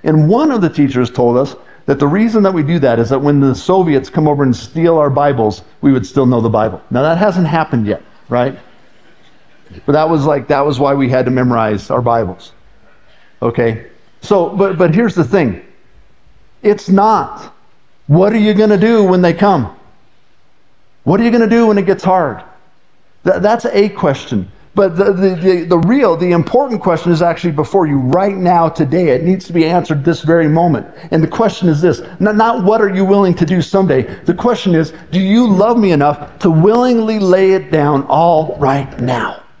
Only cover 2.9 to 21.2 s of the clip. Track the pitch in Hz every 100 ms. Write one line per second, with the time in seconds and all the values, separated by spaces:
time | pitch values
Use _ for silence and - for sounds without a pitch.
2.9 | 117 117 135 147 147 139 131 - 190 175
3.9 | 139 - - 156 143 135 120 - 160 165
4.9 | 160 147 135 143 127 107 107 - - 143
5.9 | 131 - 143 127 123 113 107 110 - -
6.9 | 123 151 170 208 185 160 160 156 127 104
7.9 | 98 - - - 120 127 - - - -
8.9 | - - - - - - - - - -
9.9 | 147 156 165 143 143 113 139 147 127 139
10.9 | 139 131 127 123 127 123 117 110 101 -
11.9 | 123 120 117 98 87 - - - - -
12.9 | - - - - - 120 117 117 107 -
13.9 | - - _ - 202 170 202 196 165 175
14.9 | 165 233 175 131 196 131 90 - - -
15.9 | - - - - - - - 214 208 -
16.9 | 190 214 208 139 - - - - - -
17.9 | - - 156 202 220 208 208 214 202 220
18.9 | 226 196 185 180 170 208 170 104 - -
19.9 | - - - - - - - - - -
20.9 | - 135 196